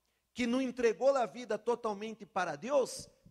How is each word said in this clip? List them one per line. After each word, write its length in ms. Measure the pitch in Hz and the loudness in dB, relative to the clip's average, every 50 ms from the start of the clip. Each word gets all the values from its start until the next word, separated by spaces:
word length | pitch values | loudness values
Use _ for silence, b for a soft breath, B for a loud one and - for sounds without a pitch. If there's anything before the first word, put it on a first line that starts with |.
| _ _ _ _ _ _ - | _ _ _ _ _ _ -6
que 120 | - 247 | -2 -2
não 160 | 233 240 262 | 0 0 0
entregou 540 | 269 247 240 254 247 226 208 170 247 277 277 | 0 -2 -2 2 2 2 2 4 4 4 4
a 100 | 262 226 | 4 2
vida 320 | 156 185 240 247 202 214 | -2 -4 -8 -6 -4 -4
totalmente 680 | 208 - 240 233 226 - 220 208 196 214 226 220 - 202 | -4 0 -2 -2 0 0 -4 -4 -4 -6 -10 -10 -12 -12
para 300 | - - 190 180 170 147 | -6 -4 -2 -2 -2 -4
Deus, 520 | 143 170 254 294 277 226 - - - - - _ _ _ - | -6 -4 0 2 2 2 0 -4 -12 -14 -16 _ _ _ -8